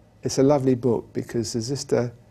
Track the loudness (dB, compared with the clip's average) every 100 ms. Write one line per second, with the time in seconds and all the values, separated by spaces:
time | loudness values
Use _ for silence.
0 | _ _ -4 2 4 4 2 2 2 0
1 | -2 -10 -6 -6 -4 -4 -4 -6 -2 -2
2 | -2 -8 _